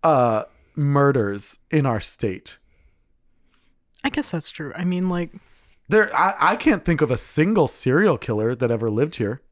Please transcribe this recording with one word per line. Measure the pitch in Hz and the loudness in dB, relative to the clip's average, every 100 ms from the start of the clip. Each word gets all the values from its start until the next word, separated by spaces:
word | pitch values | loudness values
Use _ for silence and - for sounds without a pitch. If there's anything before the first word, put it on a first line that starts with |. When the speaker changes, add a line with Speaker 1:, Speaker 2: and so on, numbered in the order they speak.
Speaker 1:
uh, | 165 143 120 110 - _ _ - | 4 4 2 0 -4 _ _ -2
murders | 143 143 143 135 101 101 - - _ | 2 4 4 2 0 -4 -8 -12 _
in | 156 139 | 0 0
our | 110 | -2
state. | - - 113 92 - - _ _ _ _ _ _ _ _ _ _ _ _ _ - | -4 -4 -4 -6 -12 -20 _ _ _ _ _ _ _ _ _ _ _ _ _ -8
Speaker 2:
I | 285 | -6
guess | 294 294 | -4 -4
that's | 165 - | -6 -6
true. | - 147 - | -10 -12 -6
I | 180 | -4
mean, | 180 185 | -2 -2
like, | 175 170 - _ _ _ _ _ | -2 -6 -10 _ _ _ _ _
Speaker 1:
There, | 214 208 143 | 2 2 2
I, | 185 190 | 0 2
I | 170 240 | 0 2
can't | 320 208 | 2 2
think | - 160 | 0 0
of | 147 | 2
a | 123 | 0
single | - - 170 220 139 | -2 0 2 2 2
serial | - - 139 208 131 | 0 0 4 4 2
killer | - 107 110 123 | -2 -2 -2 0
that | 123 | -2
ever | 117 113 | 0 0
lived | 107 151 - | 0 -2 -2
here. | 104 123 _ | -4 -4 _